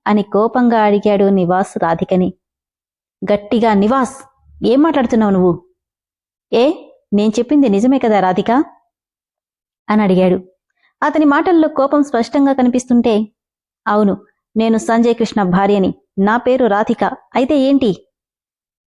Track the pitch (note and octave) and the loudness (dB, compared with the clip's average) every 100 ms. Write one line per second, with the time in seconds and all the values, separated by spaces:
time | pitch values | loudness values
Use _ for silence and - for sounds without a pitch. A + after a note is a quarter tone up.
0 | - G#3 G3+ G3 A3+ B3+ A#3+ A3+ G#3 G3+ | -2 -2 0 0 0 0 0 2 2 0
1 | G#3 G3+ G3 G3 F3 F3+ G3+ G#3 E3+ E3+ | 0 0 2 2 0 -2 -2 -4 -4 -4
2 | F3 F#3 F#3 - _ _ _ _ _ _ | -2 -2 -2 -6 _ _ _ _ _ _
3 | _ - F#3+ G#3 G#3 A#3+ A3+ G#3 G#3 C4+ | _ -12 -4 -4 -2 -2 0 0 0 0
4 | B3 - - _ _ - G#3 C4 D#4+ D4+ | -4 -8 -20 _ _ -6 -2 2 2 0
5 | A#3 A#3 G#3+ F#3+ F3+ E3+ _ _ _ _ | 0 0 0 2 2 0 _ _ _ _
6 | _ _ _ _ - A3 C4+ F#4 - _ | _ _ _ _ -4 0 0 -2 -12 _
7 | - G3+ G#3+ A3+ A#3+ D4 C4+ G3 B3 C4+ | -4 -2 0 -2 0 2 2 2 0 0
8 | A#3+ G#3 F#3 F3+ G#3 B3 D#4+ - _ _ | 0 0 0 -2 0 -2 -2 -10 _ _
9 | _ _ _ _ _ _ _ _ - G#3+ | _ _ _ _ _ _ _ _ -4 -2
10 | G3+ F#3 F#3 F#3 - _ _ _ _ - | 2 2 2 0 -6 _ _ _ _ -6
11 | D4 D4+ D4+ C#4+ E4 E4+ D#4 D#4 F3+ D4 | -4 0 2 2 2 2 0 0 0 0
12 | C#4+ A#3+ A#3 D4 C#4 C4+ B3 B3 - A#3+ | 0 -2 -2 0 0 0 0 -2 0 0
13 | A#3 G#3+ G#3+ _ _ _ _ _ - G#3 | 2 0 -2 _ _ _ _ _ -4 0
14 | G#3 G3 - _ _ G#3+ A3+ A3+ A3+ A3+ | 0 -2 -10 _ _ -4 0 -2 0 0
15 | A#3 A#3 A3+ - F#3 F3+ G3 G3+ F#3+ - | 0 0 -2 -2 0 0 2 0 0 -4
16 | _ - G3+ A#3 B3 B3+ A#3+ G3+ A3+ A3+ | _ -2 0 0 0 0 0 0 -2 -2
17 | F#3+ C4 _ A3+ C4 D4+ C4 C#4 A#3 F3+ | -4 -6 _ -4 0 0 2 2 0 -4
18 | _ _ _ _ _ _ _ _ _ | _ _ _ _ _ _ _ _ _